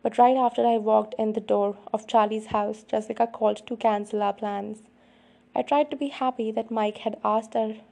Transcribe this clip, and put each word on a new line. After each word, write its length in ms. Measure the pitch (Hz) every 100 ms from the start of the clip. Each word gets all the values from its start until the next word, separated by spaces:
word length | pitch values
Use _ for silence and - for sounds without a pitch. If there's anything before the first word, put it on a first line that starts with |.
But 160 | 226 220
right 200 | 247 262
after 280 | 247 247 233
I 120 | 233
walked 380 | 214 214 214 -
in 140 | 220
the 80 | 220
door 340 | 214 208 202 202 -
of 160 | 214 220
Charlie's 400 | 233 214 220 214
house, 360 | 214 208 214
Jessica 440 | - 220 220 214 233
called 400 | - 214 214 -
to 80 | 226
cancel 480 | 226 208 208 214
our 80 | 202
plans. 520 | 202 208 202 208 214 - _ _ _ _ _ _
I 80 | -
tried 300 | 247 285 294
to 60 | 277
be 100 | 277
happy 440 | - 254 254 220
that 180 | 226 226
Mike 280 | 226 214 214
had 200 | 220 214
asked 300 | 214 214 220
her 220 | 233 220 220 -